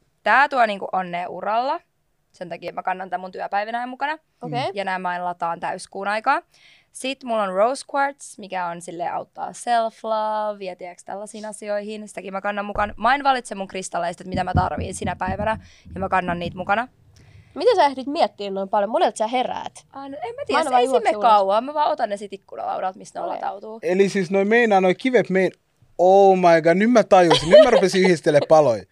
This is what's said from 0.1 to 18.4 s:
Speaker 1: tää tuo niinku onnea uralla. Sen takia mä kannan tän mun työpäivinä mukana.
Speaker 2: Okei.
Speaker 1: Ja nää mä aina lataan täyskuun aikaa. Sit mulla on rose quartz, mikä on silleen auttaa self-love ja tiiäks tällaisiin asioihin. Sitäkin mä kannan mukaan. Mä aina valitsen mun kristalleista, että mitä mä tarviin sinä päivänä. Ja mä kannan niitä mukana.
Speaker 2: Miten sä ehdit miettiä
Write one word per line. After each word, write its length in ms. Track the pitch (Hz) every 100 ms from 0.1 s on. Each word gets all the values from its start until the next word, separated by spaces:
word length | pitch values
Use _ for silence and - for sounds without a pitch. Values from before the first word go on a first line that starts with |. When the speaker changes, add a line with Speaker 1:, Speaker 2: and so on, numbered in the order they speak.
| _
Speaker 1:
tää 260 | 208 240 294
tuo 160 | -
niinku 220 | 220 196 -
onnea 380 | 185 180 175 180
uralla. 500 | 175 196 226 269 339 _ _ _ _ _
Sen 180 | - 175
takia 240 | 170 175
mä 100 | 175
kannan 260 | 185 185 190
tän 100 | 180
mun 120 | 185
työpäivinä 560 | 190 - 202 220 233 247
mukana. 300 | 254 285 320 _ _
Speaker 2:
Okei. 300 | 160 - 339
Speaker 1:
Ja 120 | 196
nää 140 | 190 185
mä 100 | 180
aina 160 | 180
lataan 340 | 175 175 170 170
täyskuun 480 | 170 185 - 190 202
aikaa. 340 | 214 262 226 - _ _ _ _
Sit 320 | - 262 269
mulla 200 | 254 220
on 100 | 196
rose 320 | 185 233 269 -
quartz, 420 | 277 277 277 - -
mikä 280 | 190 185
on 160 | 175 175
silleen 320 | 175 170 170
auttaa 360 | 160 - - 185
self-love 1120 | 180 240 233 226 - 220 220 214 214 214 202
ja 120 | 185
tiiäks 280 | 180 175 180
tällaisiin 420 | - 196 214 220
asioihin. 640 | 214 208 214 208 208 214 214
Sitäkin 260 | 175 190
mä 80 | 190
kannan 240 | 208 208
mukaan. 280 | 208 208 208 -
Mä 100 | 226
aina 140 | 285
valitsen 340 | 277 254 - 196
mun 100 | 190
kristalleista, 560 | 190 190 175 170 180
että 60 | 185
mitä 140 | 180
mä 100 | 180
tarviin 400 | 180 185 190 190
sinä 200 | 185 185
päivänä. 440 | 180 185 196 214 220 - _ -
Ja 40 | 185
mä 100 | 190
kannan 300 | 185 180 175
niitä 180 | 170 180
mukana. 300 | 185 208 254 _ _ _ - - _ 269
Speaker 2:
Miten 160 | 440
sä 100 | 370
ehdit 220 | 285 262 262
miettiä 440 | 320 208 -